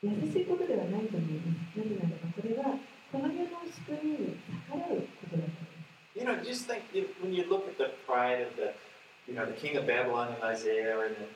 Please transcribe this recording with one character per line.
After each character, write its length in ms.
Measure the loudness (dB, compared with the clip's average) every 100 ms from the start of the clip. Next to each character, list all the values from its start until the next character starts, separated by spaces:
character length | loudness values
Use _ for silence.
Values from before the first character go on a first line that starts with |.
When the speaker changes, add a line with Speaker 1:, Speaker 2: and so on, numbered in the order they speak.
Speaker 1:
優 80 | 2 2 2
し 100 | 2
い 40 |
こ 120 | 2 2
と 100 | 4
で 100 | 2
は 80 |
な 140 | 2 0
い 80 | 0
と 80 | 0
思 100 | 0
い 60 | 0
ま 320 | 0 -2 -2
す。 60 | -2
な 60 |
ぜ 120 | -2 2
な 60 |
ら 40 | 0 0
ば、 80 | -4 -4
こ 100 | 0
れ 80 | 2
は 220 | 2 0 -6 -18 -6
こ 80 | 0
の 140 | 0
世 120 | 0 -2
の 160 | -4
仕 160 | -8 -10 -6
組 240 | -2 0
み 60 | 0
に 180 | -2 -4 -6 -8 -4
逆 80 | -4
ら 100 | 0
う 80 | -2
こ 260 | -2 -8 -2
と 60 | -2
だ 60 |
と 0 |
思 0 |
い 40 | -2
ま 80 | -6
す。 160 | -10 -12 -16 -18 -12
Speaker 2:
You 120 | -2 0
know, 100 | 0
just 260 | -2 -6 -4
think, 140 | -4 -2
you, 160 | -2 -2 -2
when 100 | 0
you 160 | 0 4
look 160 | 2 2
at 100 | 0
the 160 | 0 0
pride 380 | 0 4 4 4
of 100 | 0 0
the, 180 | -2 -2 -14 -20 -20 -18 -8
you 60 |
know, 140 | -4 -2
the 100 | -2
king 220 | -2 2
of 80 | 4
Babylon 500 | 4 4 2 0 0
in 60 |
Isaiah, 560 | 0 2 4 4 4 2
and 160 | 0 -2
then 120 | -8